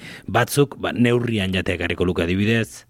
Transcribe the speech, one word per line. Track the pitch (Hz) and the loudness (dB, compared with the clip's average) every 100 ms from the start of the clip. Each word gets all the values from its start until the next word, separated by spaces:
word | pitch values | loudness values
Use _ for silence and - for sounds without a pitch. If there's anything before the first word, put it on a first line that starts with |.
| - - - | -10 -14 -2
batzuk, | 107 117 143 139 - | 0 2 2 2 0
ba, | 92 | -4
neurrian | 76 120 120 120 107 95 92 | 2 4 2 0 -2 -2 -2
jatea | 87 87 | -2 -2
ekarriko | 87 87 90 | -2 0 0
luke, | 90 | 0
adibidez? | 85 92 104 117 107 - | 0 2 2 2 -2 -8